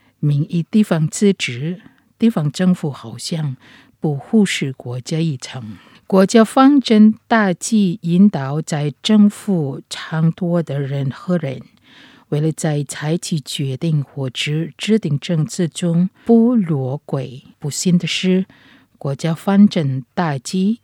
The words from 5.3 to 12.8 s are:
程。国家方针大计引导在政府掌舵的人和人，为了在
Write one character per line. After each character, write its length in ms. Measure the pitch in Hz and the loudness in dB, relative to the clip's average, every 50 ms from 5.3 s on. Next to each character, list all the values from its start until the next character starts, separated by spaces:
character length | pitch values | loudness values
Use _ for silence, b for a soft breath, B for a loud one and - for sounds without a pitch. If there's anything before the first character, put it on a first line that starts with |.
| 143 | -4
程。 400 | 123 - - - 131 117 107 104 87 b b b b b | -6 -8 -14 -14 -14 -14 -14 -16 -18 b b b b b
国 180 | - - 190 190 | 0 2 4 4
家 180 | 190 - 226 220 | 6 6 4 4
方 360 | 208 - 269 262 269 294 285 | 4 4 4 6 6 6 4
针 360 | 240 - 226 214 214 214 214 - _ | 4 4 6 6 8 6 6 2 _
大 260 | - 240 226 208 190 175 | 0 0 2 2 2 0
计 460 | - - - 226 214 202 185 165 - - | -2 -4 -2 0 2 2 2 0 -2 -4
引 280 | 170 170 180 202 208 | 0 4 6 4 4
导 320 | - 151 135 131 143 156 156 | 4 0 -6 -6 -6 -6 -6
在 320 | - - 147 147 147 - _ - | -4 -4 -4 -4 -4 -6 _ -2
政 260 | - 214 214 208 208 | 2 4 6 6 4
府 540 | - - - - 196 170 147 135 - - - - | 2 0 -4 -2 -2 -2 -2 -2 -6 -8 -12 -14
掌 400 | - - - - - 160 160 165 160 | -14 -14 -12 -6 -4 0 0 0 0
舵 300 | - 185 170 170 175 160 | 0 -2 0 0 0 0
的 180 | - 139 143 | -2 -4 -6
人 300 | 143 131 139 139 139 139 | -4 -4 -4 -4 -4 -4
和 260 | - - - - 180 | -6 -8 -4 -2 -2
人， 240 | 170 160 135 127 131 - _ _ b b b b b b b b b b b | -2 -2 -4 -8 -10 -12 _ _ b b b b b b b b b b b
为 100 | - 147 | -4 -2
了 100 | 156 160 | -2 -2
在 320 | 151 - - 160 151 147 | -2 -2 -2 -2 -2 -2